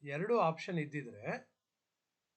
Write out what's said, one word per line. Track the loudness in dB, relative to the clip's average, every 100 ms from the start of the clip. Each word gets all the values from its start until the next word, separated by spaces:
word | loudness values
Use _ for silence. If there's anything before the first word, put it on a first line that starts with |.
ಎರಡು | -6 -2 2 4
ಆಪ್ಷನ್ | 4 2 -2 -2
ಇದ್ದಿದ್ರೆ | 0 -4 -8 -8 -6 -6 -8 _ _ _ _ _ _ _ _